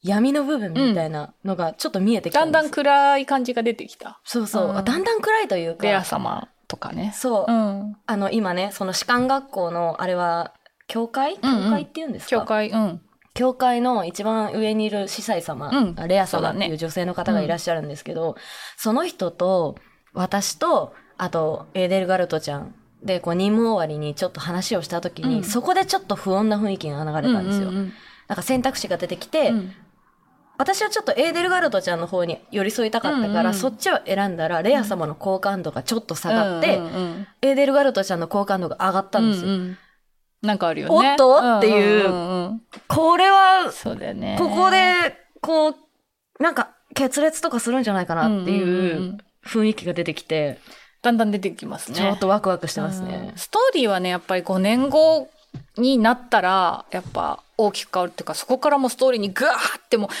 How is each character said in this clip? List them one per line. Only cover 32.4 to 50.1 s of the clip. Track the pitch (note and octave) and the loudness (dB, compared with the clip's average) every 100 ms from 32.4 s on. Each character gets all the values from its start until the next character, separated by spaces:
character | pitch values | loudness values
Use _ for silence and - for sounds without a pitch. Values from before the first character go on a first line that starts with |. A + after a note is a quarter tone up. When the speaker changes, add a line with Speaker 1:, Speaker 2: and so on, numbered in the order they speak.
| - | -8
Speaker 1:
寄 | G3+ | -4
り | G3 | -2
添 | G#3+ A3 | -2 -2
い | |
た | A#3 | -2
か | C#4 | -2
っ | C#4+ | -2
た | |
か | G#3+ | 0
ら、 | |
Speaker 2:
う | |
ん | G#3 | 0
う | |
ん | A3+ | 0
う | |
ん。 | |
Speaker 1:
そ | G3+ C4 | 0 -4
っ | A3 | -2
ち | F#4+ | -2
を | D#4+ - | -2 0
選 | F#3+ G3 | -2 -2
ん | E3+ | -2
だ | D#3+ | -2
ら、 | E3+ | 0
レ | F#3+ C#4 | 2 2
ア | |
様 | G#3 F#3 D#3+ | 2 -2 -4
の | |
好 | D3+ G3 F#3+ | -4 -4 -2
感 | G3 G3 | -2 -2
度 | E3 | -6
が | B2 | -6
ち | - | -4
ょ | A#3 | -4
っ | |
と | - D#3+ | -4 -8
下 | F3+ | 0
が | A3+ G#3 E3+ | 0 0 0
っ | |
て、 | E4 F#3+ | 2 0
Speaker 2:
う | |
ん | E3 | 0
う | |
ん | |
う | F3 | -6
ん。 | F3+ E3+ G3 _ | -6 -6 -12 _
Speaker 1:
エ | C4+ | 2
ー | C4+ | 4
デ | C#4 | 4
ル | |
ガ | C#4 | 6
ル | C#4 | 4
ト | G#3+ | 2
ち | F#3+ | -2
ゃ | F3 | -4
ん | |
の | E3 | -2
好 | G3+ G3+ | -2 0
感 | F#3+ | -2
度 | F3 | -2
が | - | -2
上 | F#3+ | 0
が | F#3+ | 0
っ | F#3+ | 0
た | A3 | 2
ん | A3+ | 2
で | G3 | 2
す | |
よ。 | F3+ | -2
Speaker 2:
う | |
ん | |
う | G3 | -2
ん。 | F3+ F#3 _ _ _ _ _ _ | -4 -10 _ _ _ _ _ _
な | G#3+ | -2
ん | G3+ | 0
か | F3 | 0
あ | |
る | D3+ | -2
よ | C#3+ D#4+ | 2 4
ね。 | C4+ | 6
Speaker 1:
「お | C#4+ | 6
っ | |
と？」 | C4 C#4 B3 A3+ | 8 8 6 6
っ | |
て | G#3+ | 6
い | G#3 G#3 G#3+ | 6 6 6
う。 | G3 | 4
Speaker 2:
う | |
ん | |
う | F3+ | 0
ん | E3+ | -2
う | |
ん | F#3 | -4
う | F3 | -4
ん。 | A3+ _ - _ | -8 _ -20 _
Speaker 1:
こ | D4 D#4+ E4+ | 4 6 6
れ | F#4+ | 8
は、 | G4 F#4+ F#4+ E4+ | 8 8 6 2
Speaker 2:
そ | - - | -6 -8
う | - | -8
だ | - | -8
よ | |
ね。 | - G2 G2+ | -8 -6 -2
Speaker 1:
こ | E4 | 0
こ | D#4 F#4 | 4 4
で、 | F#4 F#4 F4+ F4 - _ - | 6 4 4 2 -4 _ -10
こ | - D#4+ D4+ | 0 2 2
う、 | D4+ _ _ _ _ _ _ | 0 _ _ _ _ _ _
な | D#4+ | 0
ん | D#4 | 0
か、 | - _ _ | -4 _ _
決 | - C4 C#4+ | -2 0 2
裂 | D#4 D#4 | 0 0
と | E4 | -2
か | A#3+ | -2
す | A#3 | -2
る | B3+ | -2
ん | |
じ | A3+ | 0
ゃ | |
な | G3 | -2
い | F3+ | -2
か | E3 | 0
な | A3 | 2
っ | G#3 F3+ | 0 0
て | |
い | G3 | 0
う | F#3 | 2
Speaker 2:
う | |
ん | |
う | |
ん | F3+ | 0
う | |
ん | F#3 | 0
う | E3+ F#3 | -2 -6
ん。 | G3+ _ _ - | -8 _ _ -6
Speaker 1:
雰 | A3+ G#3+ | 0 0
囲 | |
気 | G#3+ F3 | 0 -4
が | |
出 | E3+ | -4
て | E3+ | -4